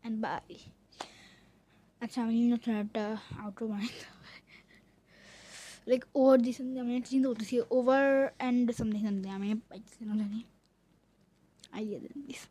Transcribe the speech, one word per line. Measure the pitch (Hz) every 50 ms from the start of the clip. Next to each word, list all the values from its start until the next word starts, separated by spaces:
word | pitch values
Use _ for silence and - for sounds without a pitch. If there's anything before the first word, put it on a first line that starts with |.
| _
and | 233 220 220 220
bye। | - 151 - - _ 180 - - - - _ _ _ _ - - - - - - - - _ _ _ _ _ _ _ _ _ _ _ _ _
আচ্ছা, | 240 226 - 254 233
আমি | 226 226 233 240 240
নতুন | 240 233 - 240 226
একটা | 214 208 214 - 226 208 208 220 214 - - - 208
outro | 214 208 196 - 226 220
বানাইতে | 208 202 202 247 - - -
হবে। | - - - - - - - _ _ - - _ _ - - _ _ _ _ _ _ _ - - - - - - - - - - - - - _
Like, | - 247 254 247 _ _
over | 285 262 269 262 262
the | 233 254 240
something, | - 269 254 262 262
আমি | 247 240 240
একটা | 254 240 -
চিন্তা | 262 269 262 269
করতেছি, | 240 220 220 196 254 240
over | 226 - - 254 247 247 262 269 277 277 269 269 269 - - -
and | 254 254 247 247 247 233 240 -
something | 226 220 214 208 208
something, | 214 202 196 185 190
আমি | 196 196 202 202 214 220 - _
পাইতেছি | - 190 226 - - _ 233
না | 214 214
জানি। | 214 214 202 208 220 233 - _ _ _ _ _ _ _ _ _ _ _ _ _ _ _ _ _ _ _ _ _ _ - - -
Idea | 196 214 214 202 135
দেন, | - - - 285 285
please। | - 262 - - -